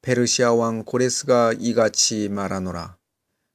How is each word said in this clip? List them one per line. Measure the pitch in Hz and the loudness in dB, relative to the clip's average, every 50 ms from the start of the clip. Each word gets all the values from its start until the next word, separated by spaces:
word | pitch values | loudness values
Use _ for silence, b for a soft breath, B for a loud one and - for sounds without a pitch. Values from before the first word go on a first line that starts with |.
| - | -4
"페르시아 | 131 127 120 123 117 - - 123 120 117 | -2 0 0 2 0 2 2 2 2 4
왕 | 117 117 113 113 113 110 | 2 2 0 -2 -4 -6
고레스가 | - - 123 127 127 120 - - 143 127 120 120 113 113 - | -4 -2 0 0 0 -2 -2 0 2 4 4 4 2 2 0
이같이 | - 120 117 117 110 107 - - - - 113 107 104 101 | -2 -2 2 2 2 2 2 0 0 0 0 -2 -4 -4
말하노라. | 101 101 98 95 95 95 92 92 87 87 85 95 95 _ _ _ _ _ _ _ _ _ _ _ | -4 -4 -4 -4 -4 -4 -4 -6 -6 -8 -10 -12 -14 _ _ _ _ _ _ _ _ _ _ _